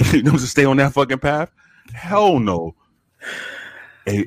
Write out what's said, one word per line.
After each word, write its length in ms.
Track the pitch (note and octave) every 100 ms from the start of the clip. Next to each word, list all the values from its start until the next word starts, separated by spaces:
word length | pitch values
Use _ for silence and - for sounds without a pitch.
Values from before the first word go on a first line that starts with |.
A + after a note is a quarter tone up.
| B2
<laughs> 60 | D3
you 60 |
know, 100 | C#3
to 60 | D3
stay 260 | B2+ D3 C#3
on 100 | C3+
that 140 | C#3
fucking 280 | C#3 C3 C3
path? 300 | C#3+ D3+ E3+ _ _ _ -
Hell 460 | A#2 E3+ G#3 G#3 C#3+
no. 360 | G#2 E2+ E2 - _ _ _ _ - - - - - - - - G2+
"Hey, 200 | G2+